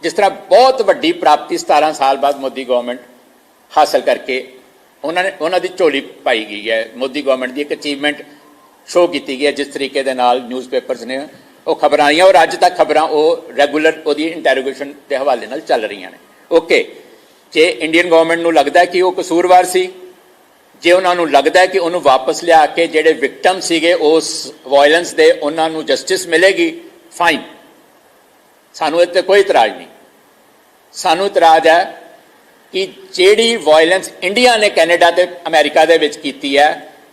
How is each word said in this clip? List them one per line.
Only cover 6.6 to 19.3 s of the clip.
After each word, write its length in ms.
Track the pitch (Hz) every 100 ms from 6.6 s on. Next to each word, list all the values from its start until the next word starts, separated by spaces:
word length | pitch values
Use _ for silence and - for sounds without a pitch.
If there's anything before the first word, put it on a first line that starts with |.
| 104
ਹੈ, 200 | 113 110 120
ਮੋਦੀ 260 | 131 135
ਗੌਰਮੈਂਟ 300 | 135 127 127
ਦੀ 100 | 127
ਇੱਕ 120 | 147
ਅਚੀਵਮੈਂਟ 520 | 151 147 139 147 147 - - _ _ _ _ _
ਸ਼ੋਅ 200 | 180 175
ਕੀਤੀ 320 | 147 131 131
ਗਈ 60 | 143
ਹੈ, 60 |
ਜਿਸ 160 | 139 139
ਤਰੀਕੇ 360 | 143 135 143
ਦੇ 100 | 135
ਨਾਲ 280 | 127 123 123
ਨਿਊਜ਼ਪੇਪਰਸ 600 | 123 127 123 135 - 123
ਨੇ 260 | 117 131 147 - _ _ -
ਉਹ 80 | 160
ਖਬਰਾਂ 300 | 147 151 147
ਆਈਆਂ 200 | 156 185
ਔਰ 180 | 185
ਅੱਜ 120 | 165 170
ਤੱਕ 220 | 180 -
ਖਬਰਾਂ 260 | 156 151
ਉਹ 420 | 160 156 156 170 - 120
ਰੈਗੂਲਰ 440 | 143 143 156 156 156
ਉਹਦੀ 220 | 147 160
ਇੰਟਰੋਗੇਸ਼ਨ 680 | 165 143 131 135 135 143 139 _
ਦੇ 80 | 135
ਹਵਾਲੇ 300 | 139 123 107
ਨਾਲ 140 | 139
ਚੱਲ 240 | 160 139 107
ਰਹੀਆਂ 260 | 101 92
ਨੇ। 60 | - _ _ _
ਓਕੇ, 440 | 165 165 156 - - - _ _ _ _
ਜੇ 240 | - 165 -
ਇੰਡੀਅਨ 300 | 160 160 175
ਗੌਰਮੈਂਟ 300 | 165 165 170
ਨੂੰ 140 | 170
ਲੱਗਦਾ 260 | 160 143 170
ਹੈ 60 | 175
ਕਿ 160 | 180
ਉਹ 100 | 185
ਕਸੂਰਵਾਰ 540 | 185 170